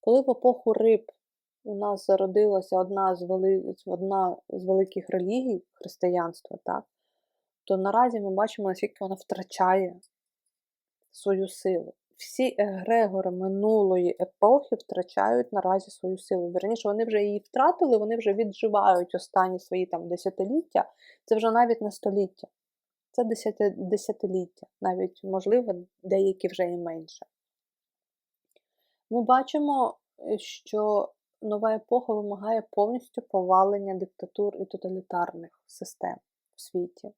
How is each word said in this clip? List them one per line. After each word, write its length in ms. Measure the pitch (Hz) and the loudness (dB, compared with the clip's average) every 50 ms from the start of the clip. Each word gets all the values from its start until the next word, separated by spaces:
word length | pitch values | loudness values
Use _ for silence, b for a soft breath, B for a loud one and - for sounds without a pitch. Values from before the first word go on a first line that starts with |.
Коли 200 | - - 233 269 | 4 6 4 4
в 100 | 262 269 | 4 2
епоху 420 | 240 - - 247 247 247 - 226 214 | -2 2 2 2 2 2 0 0 2
риб 400 | - 220 226 220 214 220 - - _ _ _ _ _ _ _ _ _ _ | 4 6 4 4 4 2 -4 -20 _ _ _ _ _ _ _ _ _ _
у 100 | - 208 | -10 -8
нас 320 | 196 202 208 202 196 - | -6 -4 -4 -4 -4 2
зародилася 720 | - 196 190 196 190 185 208 214 208 202 190 185 - - | 2 2 2 2 2 2 4 4 4 4 2 0 0 0
одна 380 | 185 185 185 196 196 190 190 185 | 0 0 0 -2 0 0 0 0
з 80 | 175 180 | -2 -2
вели-, 520 | 175 190 190 185 190 190 190 - - 190 _ _ | -4 -2 0 2 2 2 2 0 -6 -12 _ _
одна 500 | 190 180 175 185 196 196 196 190 180 - - _ _ | -8 -6 -4 -4 -2 0 0 0 0 -2 -6 _ _
з 160 | - 190 180 | -12 -8 -2
великих 460 | 185 190 190 190 190 - 196 185 - | 0 2 2 2 0 -2 -10 -6 -4
релігій, 540 | - 190 180 185 214 254 262 262 214 180 - _ _ | -4 -2 -2 0 -2 -2 0 -2 -4 -4 -6 _ _
християнство, 880 | _ - 180 - _ - 180 175 180 170 170 175 - _ - - - _ | _ -20 -20 -8 _ -2 0 0 0 -2 -4 -8 -14 _ -18 -18 -12 _
так, 200 | - - - - _ _ _ _ _ _ _ _ _ _ _ _ _ _ _ _ | -6 -6 -6 -8 _ _ _ _ _ _ _ _ _ _ _ _ _ _ _ _
то 100 | - 196 | -2 -2
наразі 440 | 190 190 196 202 226 247 254 233 220 | 0 0 0 4 4 4 4 2 -2
ми 100 | 202 196 | -4 -4
бачимо, 380 | 190 190 208 220 - - 208 190 | 0 0 -2 -2 -2 -6 -6 -6
наскільки 280 | 185 185 - 202 _ _ | -4 -4 -6 -6 _ _
вона 140 | 196 185 190 | -10 -8 -8
втрачає 840 | 190 - _ 196 185 190 _ - - 190 185 185 196 190 180 175 180 _ _ _ _ _ _ _ _ _ _ _ _ _ _ _ _ _ _ _ _ _ _ | -10 -8 _ -8 -8 -8 _ -2 0 2 4 4 4 2 0 -4 -10 _ _ _ _ _ _ _ _ _ _ _ _ _ _ _ _ _ _ _ _ _ _
свою 380 | _ - - 202 196 190 190 190 | _ -8 -2 -2 0 0 -2 -6
силу. 460 | - - - 190 185 170 - - - _ _ _ _ | -8 -6 -4 -2 -2 -2 -4 -8 -18 _ _ _ _
Всі 380 | _ - - - - 262 254 - - | _ -18 -14 -4 -2 -2 -2 2 0
егрегори 720 | 208 208 190 190 185 208 233 233 226 202 185 190 190 185 | -2 -2 -2 -8 -2 0 2 2 2 2 0 -2 -2 -2
минулої 880 | 180 180 190 190 196 196 202 214 220 214 202 190 185 180 180 175 - - | -4 -2 -4 -2 -2 0 2 4 4 4 4 4 4 4 2 0 0 -2
епохи 560 | 185 185 _ _ - 208 254 285 277 - - | -6 -6 _ _ 6 6 6 6 4 0 -4
втрачають 760 | 220 - - - 180 180 - - - 196 214 233 247 240 247 - | -4 -4 -6 -4 -6 -6 -4 -2 0 2 2 2 2 0 0 -2
наразі 380 | 196 180 185 185 196 190 - | -2 0 2 0 0 -2 -6
свою 280 | - - - 185 190 185 | -18 -10 -6 -6 -6 -6
силу. 320 | - - 196 185 175 175 | -4 -4 -2 -2 -2 -2
Вірніше, 380 | 175 180 185 202 226 196 - 208 | -4 -4 -2 -2 -4 -2 -2 -2
вони 160 | 202 214 226 | -2 -2 -2
вже 200 | 226 220 208 208 | 0 2 0 0
її 140 | 208 202 208 | 0 -2 -4
втратили, 580 | - _ - 254 269 320 359 359 359 285 247 | -8 _ 0 2 4 4 4 4 4 4 4
вони 200 | 214 214 214 226 | 2 2 0 -2
вже 160 | 233 220 214 196 | 0 0 0 2
відживають 840 | 202 233 208 190 - - 220 202 202 202 202 185 175 180 180 - | 2 0 -2 -2 -4 -2 0 2 4 4 6 4 4 2 -2 -6
останні 440 | 180 - - - 196 185 185 185 180 | -8 -8 0 2 2 2 2 0 -6
свої 280 | - _ 185 185 185 | -6 _ -4 -4 -2
там 220 | 185 - 165 175 170 | -4 -4 -8 -6 -6
десятиліття. 840 | 175 175 - 196 190 - 190 202 254 320 349 _ _ - - - b b b b b b b | -8 -4 -4 -6 -4 -4 -4 -2 -2 -2 -2 _ _ -2 -2 -2 b b b b b b b
Це 120 | - 226 | -2 0
вже 140 | 220 220 226 | 2 2 2
навіть 300 | 220 233 240 233 233 226 | 4 4 4 4 2 -2
не 100 | 220 208 | -2 -8
століття. 580 | 202 - - 208 196 202 196 190 _ - - - _ _ _ _ _ _ _ _ _ _ _ _ | -8 -4 -4 -2 0 0 -2 -2 _ -16 -20 -20 _ _ _ _ _ _ _ _ _ _ _ _
Це 140 | _ - 247 | _ -2 -2
десяти-, 500 | 226 226 220 - 220 202 _ 214 202 - | -2 -2 -4 -4 -6 -2 _ 0 0 0
десятиліття, 920 | - 196 180 208 202 - - 208 - - 190 185 190 180 175 _ _ - _ _ _ | -2 -4 -2 -2 -4 -2 -6 -6 -4 -4 -2 -2 -2 -4 -6 _ _ -20 _ _ _
навіть, 440 | 196 190 185 185 190 185 - - - | -2 -2 -2 0 -4 -6 -6 -10 -10
можливо, 500 | 196 190 185 185 196 220 247 247 220 185 175 180 _ _ _ _ | -6 -6 -4 0 2 2 2 2 0 -6 -6 -8 _ _ _ _
деякі 460 | 185 196 196 196 196 190 190 - 180 | 0 2 2 2 2 0 0 -4 -6
вже 160 | 180 - 185 | -2 -2 -4
і 120 | 170 175 | -2 -2
менше. 500 | 175 175 170 165 165 160 160 - - - _ _ _ _ _ _ _ _ _ _ _ _ _ _ _ _ _ _ _ _ _ _ _ _ _ _ _ _ _ _ _ _ _ _ _ _ _ | -6 -6 -8 -8 -10 -12 -16 -20 -20 -20 _ _ _ _ _ _ _ _ _ _ _ _ _ _ _ _ _ _ _ _ _ _ _ _ _ _ _ _ _ _ _ _ _ _ _ _ _
Ми 120 | 220 240 233 | -4 -2 2
бачимо, 760 | 214 254 262 269 - - 302 294 285 285 269 247 - - _ _ _ _ _ | 4 4 4 4 0 -4 -2 0 0 0 0 0 -2 -2 _ _ _ _ _
е, 200 | - - 214 185 | -6 -6 -6 -6
що 760 | - - - - _ - - 214 214 214 214 202 - - - _ _ _ _ _ - | -6 -12 -16 -16 _ -6 -4 -2 0 2 2 0 0 -2 -10 _ _ _ _ _ -6
нова 320 | 214 208 208 220 226 220 | -6 -4 -2 0 0 -2
епоха 400 | 220 220 _ 240 247 247 - 220 | -2 -2 _ 0 0 0 0 -4
вимагає 480 | 214 208 208 202 190 202 214 226 226 220 _ | -4 -4 -6 -8 -8 -4 -2 -2 -2 -2 _
повністю 520 | - - 202 214 240 254 247 _ _ - - | 0 0 0 0 0 -6 -8 _ _ -14 -12
повалення 720 | _ - 196 180 180 185 185 190 196 202 202 196 196 190 | _ -4 -2 2 4 6 6 6 4 2 -2 -4 -6 -6
диктатур 640 | 185 185 185 _ _ - 185 _ - 202 202 - - | -6 -8 -10 _ _ -18 -14 _ -4 -4 -4 -2 -6
і 40 | 190 | -10
тоталітарних 960 | 185 - 180 - 185 185 190 185 _ - 175 175 170 - 170 170 165 _ _ _ | -10 -10 -12 -10 -8 -10 -10 -10 _ -4 -4 -4 -4 -4 -14 -18 -18 _ _ _
систем 500 | _ - - 190 - - _ - 180 - - _ _ _ _ _ _ _ | _ -16 -16 -16 -16 -12 _ -8 -8 -8 -8 _ _ _ _ _ _ _
в 60 | - | -20
світі. 520 | - - _ 185 175 175 _ _ - 208 208 | -20 -8 _ -6 -6 -6 _ _ -20 -20 -20